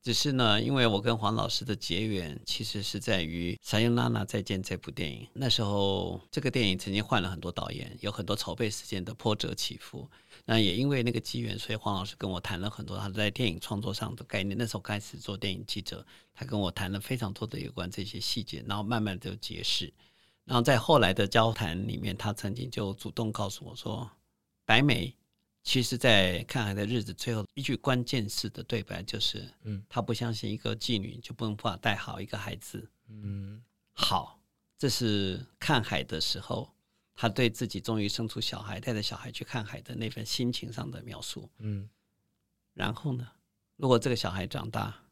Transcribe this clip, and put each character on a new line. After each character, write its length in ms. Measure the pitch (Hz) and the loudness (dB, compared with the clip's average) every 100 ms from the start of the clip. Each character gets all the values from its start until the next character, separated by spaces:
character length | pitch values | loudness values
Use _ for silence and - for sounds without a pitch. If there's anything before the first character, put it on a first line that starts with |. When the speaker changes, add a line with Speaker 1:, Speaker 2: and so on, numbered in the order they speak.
Speaker 1:
只 120 | - | 2
是 160 | 110 147 | 2 2
呢， 320 | 131 117 104 | 6 6 6
因 100 | 113 | 4
为 140 | 135 117 | 6 6
我 140 | 101 | 6
跟 180 | 117 117 | 4 2
黄 160 | 104 | 2
老 140 | 110 101 | 2 0
师 160 | - | -2
的 100 | 123 | -2
结 320 | 104 - 90 110 | -4 0 0 0
缘， 340 | 98 82 73 - | 0 -2 -6 -6
其 160 | - | -4
实 180 | 120 104 | -4 -4
是 200 | 101 107 | -4 -4
在 220 | - 95 | 0 2
于 300 | 80 85 87 - | 2 0 -2 -4
《撒 200 | - 107 | 0 4
尤 100 | 117 | 4
娜 160 | 120 120 | 4 4
娜 180 | 113 | 2
再 160 | 101 101 | 0 -2
见》 220 | 98 95 | -2 -4
这 120 | 92 92 | -2 -6
部 120 | - | -6
电 220 | - 80 | -4 -4
影。 160 | 58 - | -4 -10
那 160 | - 131 | -4 2
时 120 | 113 | 2
候， 600 | 101 101 98 95 90 87 - | 4 4 4 2 0 -4 -6
这 100 | - | -2
个 80 | 127 | 0
电 220 | 127 104 | 2 4
影 80 | 92 | 2
曾 140 | - | 0
经 100 | 98 | -2
换 180 | 110 117 | 2 2
了 80 | 90 | 2
很 120 | 85 | -4
多 100 | 90 | -6
导 220 | 85 - | -4 -6
演， 260 | - - - | -6 -10 -6
有 120 | 101 | -6
很 120 | 101 | -4
多 120 | 95 101 | -2 -2
筹 180 | - | -2
备 160 | 80 110 | -2 -2
时 160 | - - | -2 -6
间 180 | 98 | -6
的 80 | 90 | -6
波 220 | - 113 | -2 0
折 180 | 101 - | 2 0
起 240 | - - - | -2 -4 -6
伏。 300 | - - - - _ - | -12 -12 -14 -18 _ -14
那 160 | - 113 | 2 6
也 160 | 101 107 | 6 4
因 120 | 139 | 4
为 140 | 135 | 4
那 80 | 120 | 2
个 80 | 113 | 0
机 220 | - 123 | -2 -4
缘， 180 | 117 101 | -4 -4
所 140 | - | -4
以 40 | 110 | -2
黄 160 | 104 | 0
老 120 | 98 | 0
师 100 | 98 - | -2 -4
跟 140 | 98 | -4
我 100 | 90 | -2
谈 200 | - 87 | -4 -4
了 100 | 101 | -4
很 160 | - 101 | -6 -8
多 100 | 98 | -6
他 140 | 101 | -4
在 180 | 98 104 | 0 0
电 220 | 98 120 | 2 0
影 80 | 85 | 0
创 240 | - 104 | -4 -4
作 100 | 117 | -4
上 220 | - 110 | -4 -6
的 80 | 117 - | -8 -6
概 180 | 101 | -2
念。 120 | 98 101 | -2 -2
那 80 | |
时 100 | 117 | -2
候 60 | 107 | -4
开 200 | - 104 | -4 -6
始 160 | - - | -6 -12
做 200 | - 98 | -8 -4
电 160 | 104 | -2
影 120 | 92 - | -4 -4
记 160 | 104 | -6
者， 240 | - - - - _ | -6 -10 -14 -20 _
他 140 | - 131 | -12 -4
跟 140 | 104 | 0
我 100 | 92 | 0
谈 220 | - 95 | 0 -4
了 80 | 101 | -4
非 160 | - 127 | -2 -2
常 160 | 104 | -2
多 120 | 110 | -4
的 140 | 107 - | -6 -6
有 100 | 71 | -8
关 180 | - 90 | -6 -6
这 140 | 95 | -6
些 160 | 98 - | -8 -6
细 240 | - - | -4 -4
节， 200 | - 71 | -4 -8
然 140 | 58 101 | -6 -4
后 60 | |
慢 180 | 104 117 | 0 0
慢 160 | 104 92 | 0 -2
就 160 | 95 | -8
结 260 | 104 - 85 | -8 -10 -6
识。 320 | 90 - 90 _ _ _ _ _ | -2 -2 -4 _ _ _ _ _
然 120 | - 123 | 2 4
后 60 | |
在 160 | 120 123 | 6 4
后 220 | - 151 | 8 8
来 120 | 92 | 8
的 140 | 95 98 | 6 6
交 260 | 117 113 | 6 6
谈 320 | 110 95 87 | 2 -2 0
里 120 | 110 - | -2 -2
面， 200 | - 107 | -4 -2
他 160 | 107 | -2
曾 220 | 98 - | -2 -4
经 160 | 117 127 | -4 -6
就 240 | - 101 | -4 -4
主 160 | 98 - | -4 -6
动 220 | - 110 | -2 -2
告 180 | 107 101 | -2 -4
诉 140 | - | -6
我 100 | 139 | -12
说， 340 | - 110 107 117 _ _ _ _ _ | -10 -6 -6 -8 _ _ _ _ _
白 160 | - 113 | 6 8
眉 320 | 147 120 139 - _ _ _ _ | 8 4 0 -6 _ _ _ _
其 180 | - 131 | 0 2
实 160 | 117 120 | 2 4
在 460 | 127 104 92 87 | 8 10 8 2
看 200 | - 131 | -2 -2
海 80 | 104 | 0
的 140 | 98 104 | 0 0
日 160 | 120 | 0
子 100 | 101 | -2
最 220 | 90 - | -4 -2
后 100 | 113 98 | -2 -4
一 60 | - | -6
句 140 | 135 | -2
关 300 | 127 - 123 | 0 4 2
键 240 | 117 131 101 | 2 0 0
式 180 | - 107 | -2 -4
的 120 | - | -6
对 220 | - 117 | -2 -2
白 180 | 95 - | -2 -6
就 160 | 98 107 | -4 0
是， 260 | - - 127 _ | 0 0 -8 _
Speaker 2:
嗯。 180 | 110 98 - | -6 -6 -2
Speaker 1:
他 120 | 123 | -2
不 140 | 104 | 0
相 180 | 113 117 | 0 0
信 160 | 110 107 | 0 -2
一 80 | 107 | -2
个 200 | 110 104 | -2 -2
妓 200 | - 110 | 0 0
女 220 | 95 120 | 0 -8
就 140 | - | -12
不 100 | 120 | -4
能 120 | 113 104 | -2 0
办 160 | 113 | -2
法 40 | 90 | 0
带 180 | 110 101 | 0 0
好 240 | - 107 | -4 -8
一 40 | |
个 140 | 98 104 | -6 -6
孩 160 | 117 | -6
子。 340 | 110 - - 110 _ - | -8 -10 -12 -12 _ -20
Speaker 2:
嗯。 520 | 107 101 101 98 107 120 _ _ | -10 -6 -6 -8 -12 -18 _ _
Speaker 1:
好， 460 | - - 92 - - _ _ _ _ | -2 2 2 -2 -16 _ _ _ _
这 100 | 139 | 0
是 560 | - 120 104 95 92 131 _ | 2 2 2 0 -2 -8 _
看 240 | - 135 | 2 2
海 220 | - 82 | 2 -2
的 160 | 65 78 | -2 -2
时 180 | - - | -2 -2
候， 320 | - 95 - _ _ _ _ - | -4 -4 -4 _ _ _ _ -2
他 120 | 117 | 0
对 220 | 101 120 | 4 2
自 160 | - 117 | 2 -4
己 140 | - | -4
终 200 | - 110 | -2 0
于 80 | 101 | 0
生 200 | - 110 | -2 -4
出 120 | 110 | -4
小 220 | - - | -4 -6
孩， 160 | 107 95 | -8 -6
带 160 | 113 | -2
着 80 | 107 | -2
小 140 | 104 - | -2 -6
孩 160 | 120 | -10
去 120 | - | -10
看 200 | - 123 | -6 -6
海 160 | 107 - | -6 -10
的 120 | - 117 | -10 -6
那 120 | 113 | -6
份 160 | 110 | -6
心 280 | 107 - 123 | -4 0 0
情 200 | 123 - | 0 -6
上 160 | 117 123 | -8 -8
的 140 | 127 | -8
描 180 | 117 104 | -10 -10
述。 300 | - - 104 _ | -10 -10 -12 _
Speaker 2:
嗯。 300 | 107 101 101 _ _ _ _ _ _ _ _ | -4 -4 -6 _ _ _ _ _ _ _ _
Speaker 1:
然 220 | - 101 | -4 -2
后 180 | 107 151 | -2 -4
呢， 140 | 123 123 _ _ _ _ | -4 -6 _ _ _ _
如 140 | - 135 | -2 4
果 100 | 120 | 4
这 100 | 135 | 4
个 60 | |
小 160 | 117 92 | 0 0
孩 160 | 95 95 | -2 -4
长 240 | - 113 | -6 -4
大 260 | 110 104 - _ | -4 -4 -8 _